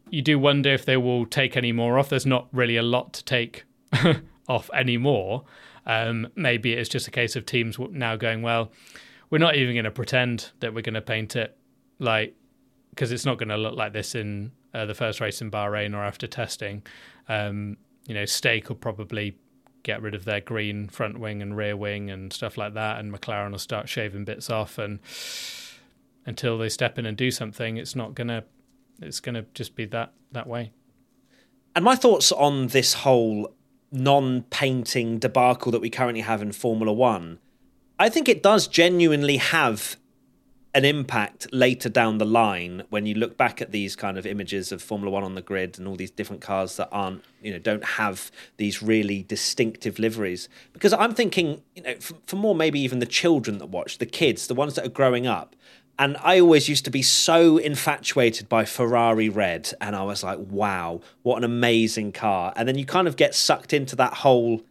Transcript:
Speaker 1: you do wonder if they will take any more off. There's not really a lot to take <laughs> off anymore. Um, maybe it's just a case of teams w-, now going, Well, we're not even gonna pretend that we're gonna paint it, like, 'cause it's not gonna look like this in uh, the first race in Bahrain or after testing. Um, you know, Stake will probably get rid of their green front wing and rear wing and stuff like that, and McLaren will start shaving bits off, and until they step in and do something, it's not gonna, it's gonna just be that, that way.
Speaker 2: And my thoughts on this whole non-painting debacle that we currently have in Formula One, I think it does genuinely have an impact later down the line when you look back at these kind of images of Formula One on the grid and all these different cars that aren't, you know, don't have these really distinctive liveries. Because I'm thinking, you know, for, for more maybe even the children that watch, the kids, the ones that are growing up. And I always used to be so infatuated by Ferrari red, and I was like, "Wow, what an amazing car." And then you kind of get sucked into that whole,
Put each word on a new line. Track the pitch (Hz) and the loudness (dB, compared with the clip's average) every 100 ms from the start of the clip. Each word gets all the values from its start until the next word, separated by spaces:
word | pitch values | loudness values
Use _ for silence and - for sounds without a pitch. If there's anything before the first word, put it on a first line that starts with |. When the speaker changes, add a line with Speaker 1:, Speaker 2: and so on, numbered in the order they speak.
| - | -8
Speaker 1:
you | 151 | -2
do | 143 147 | 2 4
wonder | 143 143 139 | 4 4 2
if | 135 | 2
they | - 131 | 2 2
will | 123 123 113 | 2 0 0
take | 143 131 131 | 0 0 0
any | 120 | 0
more | 117 120 127 | 0 2 2
off. | - | 2
There's | 131 135 | 0 2
not | 127 - | 0 -2
really | 127 120 117 | -2 0 2
a | |
lot | 117 123 - | 2 0 -2
to | - | -10
take | - 123 117 - - _ - | -2 -2 -2 -10 -20 _ -4
<laughs> | 117 175 139 - _ - | 2 2 2 -4 _ -4
off | 117 - | -4 -2
anymore. | 135 127 117 139 117 95 127 - - - - - | -2 0 0 2 2 0 -6 -8 -20 -20 -10 -2
Um, | 113 113 117 117 202 | -2 0 -2 -6 -2
maybe | 139 117 113 | 0 0 0
it's | 117 110 | -2 -4
just | 123 - | -6 -4
a | |
case | 131 117 | -2 -2
of | 120 - | -4 -4
teams | 123 113 123 | -2 -2 -6
w-, | 160 156 | -8 -6
now | 117 110 | -4 -2
going, | 117 113 | -2 -2
Well, | 117 117 113 _ - - - - - | -2 -2 -2 _ -20 -20 -20 -20 -2
we're | 156 | 2
not | 165 143 | 4 4
even | 123 | 2
gonna | 120 110 | 0 -4
pretend | 127 113 127 123 117 - - | -6 -2 0 0 -2 -8 -10
that | 117 | -8
we're | 113 | -6
gonna | 113 110 | -6 -6
paint | - 110 107 | -4 -4 -4
it, | 123 107 _ _ _ _ - | -6 -6 _ _ _ _ -6
like, | 123 110 110 - _ _ _ _ _ | 0 0 -2 -10 _ _ _ _ _
'cause | - 120 | -6 -4
it's | 123 139 | -2 -2
not | 113 | -4
gonna | 110 107 | -4 -4
look | 110 120 | -4 -6
like | 107 | -6
this | 107 - | -6 -8
in | 120 104 101 110 - _ 117 | -6 -6 -8 -10 -14 _ -8
uh, | 107 | -8
the | |
first | 101 113 - | -4 -6 -4
race | 107 - | -6 -6
in | 110 | -8
Bahrain | 104 104 104 104 | -6 -4 -4 -4
or | 104 | -6
after | 101 - 120 | -6 -8 -10
testing. | - 110 - 101 104 - - - - - | -8 -8 -8 -10 -12 -16 -20 -20 -16 -6
Um, | 107 104 104 104 104 _ _ - | -4 -4 -6 -8 -12 _ _ -10
you | |
know, | 104 107 | -6 -4
Stake | - 127 113 - | -2 0 -2 -4
will | - | -10
probably | 117 104 104 107 104 - _ _ _ _ | -8 -8 -8 -6 -6 -10 _ _ _ _
get | - 104 | -8 -6
rid | 107 | -6
of | 101 | -8
their | 104 104 | -6 -6
green | - 110 104 104 104 | -4 -6 -4 -6 -8
front | - 110 110 | -6 -6 -6
wing | 107 104 | -8 -8
and | 101 104 | -8 -4
rear | 104 101 | -4 -4
wing | 104 104 101 | -6 -6 -8
and | 95 95 | -10 -12
stuff | - 110 120 | -10 -8 -8
like | 104 | -8
that, | 107 107 113 | -4 -6 -6
and | 107 | -10
McLaren | 101 - 104 101 | -10 -8 -6 -6
will | 101 | -8
start | - 107 - | -8 -8 -6
shaving | 120 107 101 | -6 -6 -8
bits | 101 104 - | -10 -10 -6
off, | 110 101 - | -4 -4 -8
and | 104 101 - - - - - - - - _ _ _ _ 123 | -10 -10 -14 -14 -12 -12 -12 -14 -18 -20 _ _ _ _ -14
until | - 123 113 | -6 -4 -2
they | 110 | -4
step | - 120 - | -2 -2 -2
in | 113 | -6
and | 104 | -2
do | 127 | -2
something, | - 110 104 113 113 | -2 -8 -8 -8 -8
it's | - 127 | -8 -8
not | 110 | -8
gonna, | - 120 113 - _ _ _ _ - | -8 -6 -6 -8 _ _ _ _ -18
it's | - - | -14 -10
gonna | 127 117 113 | -8 -10 -10
just | - 113 - | -12 -10 -10
be | 104 | -8
that, | 117 - _ _ | -8 -8 _ _
that | 123 120 | -14 -10
way. | 117 110 _ _ _ _ _ _ _ _ _ _ | -8 -10 _ _ _ _ _ _ _ _ _ _
Speaker 2:
And | 175 | 2
my | 220 | 4
thoughts | 254 247 165 - | 6 6 6 4
on | - 143 139 127 | 4 4 4 2
this | 131 - | 2 2
whole | - 135 123 113 107 - _ _ _ _ | 2 6 6 4 0 -4 _ _ _ _
non-painting | 135 135 139 131 127 - - 139 127 117 131 113 113 | 0 4 6 4 0 -4 -2 0 0 -2 -2 0 0
debacle | 123 127 123 120 123 | 0 4 4 2 0
that | 113 | -2
we | 113 | -2
currently | 131 123 113 | -2 -2 -2
have | 110 107 | -2 -4
in | 104 | -4
Formula | - 120 110 110 | -4 -2 0 0
One, | 107 123 95 82 82 _ _ _ _ _ - | 4 4 2 -6 -16 _ _ _ _ _ 2
I | 220 | 4
think | 320 247 | 4 4
it | - | 4
does | 196 214 - | 6 6 4
genuinely | 170 175 175 165 147 143 131 | 4 6 6 4 4 2 2
have | - 165 127 104 - - _ _ _ _ _ _ _ | 2 2 2 0 -6 -12 _ _ _ _ _ _ _
an | 139 | 2
impact | 139 147 131 117 104 - - | 4 2 -2 -4 -4 -8 -4
later | 131 127 127 117 | 2 4 2 0
down | 120 113 107 | 2 2 2
the | 107 | 2
line | 117 110 90 87 90 - | 4 4 0 -6 -10 -6
when | 104 107 | -4 -2
you | |
look | 107 113 - | -2 -2 0
back | 120 - | -2 -2
at | 117 | -6
these | 104 98 - | -4 -6 -6
kind | 101 95 | -6 -6
of | 95 | -6
images | 101 95 98 90 | -6 -6 -6 -6
of | 92 | -10
Formula | - 104 98 | -8 -6 -4
One | 98 | -4
on | 95 | -4
the | 95 | -8
grid | - 95 92 92 | -6 -6 -6 -8
and | 95 | -10
all | 92 | -10
these | 92 | -10
different | - 101 92 | -10 -10 -10
cars | - 95 92 - | -4 -4 -4 -6
that | - | -6
aren't, | 101 95 92 _ _ | -4 -4 -8 _ _
you | - | -12
know, | 87 | -6
don't | 110 107 | -2 -2
have | - - 104 92 - - - - | -2 -2 -2 -4 -12 -18 -16 -4
these | 104 98 | -4 -2
really | 107 110 104 98 | 2 2 2 -4
distinctive | 92 101 - - 113 - 113 101 | -6 -4 -2 0 -2 -2 -8 -2
liveries. | 110 113 95 90 - - - | -2 -2 -4 -6 -12 -20 -20
Because | - 202 | 0 4
I'm | - 233 | 4 2
thinking, | 226 160 185 160 - _ | 2 0 2 0 -2 _
you | 180 | -14
know, | 135 | -10
for, | 123 - 165 - | -10 -12 -16 -8
for | 196 | -2
more | 214 | 0
maybe | 165 160 143 | 2 2 0
even | 127 123 | -2 -2
the | 120 | -2
children | - 170 147 110 101 | 2 4 4 0 -6
that | 73 | -6
watch, | 90 - - | -8 -8 -8
the | 117 | -6
kids, | - 151 101 - | 2 2 2 -2
the | |
ones | 127 143 | -2 -2
that | - | -4
are | - | -4
growing | - 131 123 123 | 2 2 4 0
up. | 90 - _ _ - _ - | -2 -6 _ _ -20 _ 0
And | 139 143 | 0 2
I | 165 185 | 6 8
always | 170 151 143 | 10 8 6
used | 135 | 0
to | 127 | 0
be | 135 | 0
so | 131 - - 165 170 156 | 2 2 6 8 8 6
infatuated | 147 135 156 143 - 139 117 - 104 | 4 -2 -2 -2 0 4 4 2 0
by | 113 110 | 0 2
Ferrari | - 117 120 117 110 110 | 0 2 4 4 4 2
red, | 104 92 82 - - | 2 0 -2 -6 -8
and | 104 98 | -6 -4
I | |
was | 98 98 | -4 -6
like, | 92 85 | -6 -8
"Wow, | 95 101 104 92 85 85 - _ | -6 -2 0 -2 -4 -8 -12 _
what | 120 117 | -2 0
an | |
amazing | 120 120 120 113 110 113 104 | 0 2 4 4 4 0 -6
car." | - 110 92 90 | -4 -2 0 -2
And | - 120 | -2 -2
then | 135 | -2
you | |
kind | 135 185 175 | 2 2 4
of | 131 | 4
get | 147 | 4
sucked | - - - - | 4 2 2 2
into | 147 131 - | 0 0 0
that | 120 | 0
whole, | - 139 123 117 113 - | 4 6 6 4 0 -4